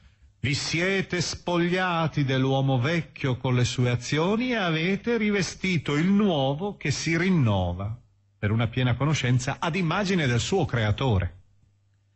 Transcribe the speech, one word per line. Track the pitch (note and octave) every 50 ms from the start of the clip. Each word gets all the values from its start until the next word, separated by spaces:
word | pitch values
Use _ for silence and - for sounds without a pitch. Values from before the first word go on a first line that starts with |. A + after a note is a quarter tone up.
| - - _ _ - - _ -
"Vi | - C3 C#3+
siete | - - - - D#3+ F3 F#3+ G3 F#3+ F#3 - F#3 F3+
spogliati | - - - - - F3 F3 E3+ E3+ F3 F3+ F#3 F#3 F#3 E3+ E3 E3 C#3 - D3+ C#3+
dell'uomo | B2+ C3+ C3 C3 C3+ C3+ C3+ C3+ C3+ C3+ B2+
vecchio | A#2+ D3+ E3+ E3+ - - - - - C3+ B2
con | B2 - C3 B2
le | B2 A#2+
sue | A#2+ - - B2 B2
azioni | A#2+ A#2+ - - C#3+ D3+ E3 F#3 G#3+ A3 B3 B3+
e | A#3+
avete | A3 F#3+ E3+ D#3+ D#3 D#3+ F#3 G3 G3 - A3+ A#3+ A3+
rivestito | A3 G#3 G3+ G3+ F3 - - - - F#3 F3+ D3+ - - C#3+
il | D3 E3
nuovo | F#3+ G3+ G3+ G#3+ G3 E3+ C#3+ C3+ C3+ C#3+ D3 G3 G#3 - -
che | - D#3
si | B2+ - - D#3+ E3 E3
rinnova | F3 F#3+ F#3 E3 C3 A2+ G2+ F#2+ F2+ F2 F2 F2+ G2 G#2 A2+ - - _ _ _ _ _ _ - -
per | G2+
una | A2 A2+ A#2+
piena | A2 - C3+ B2+ B2+ B2
conoscenza | B2 C3+ D3+ D#3 - - B2 B2+ B2 - - C3+ -
ad | - E3+ D#3
immagine | F#3+ F3+ D#3 E3 G3 G#3+ F3 G3 F3+ D3+
del | B2 A#2+ A#2
suo | - - F#3+ G3 D#3
creatore. | - - A#2+ A2 G#2+ G#2 - C#3 C3 G#2+ F#2 F#2+ F2 - - - _ _ _ _ _ _ _ _ _ _ _ _ _ _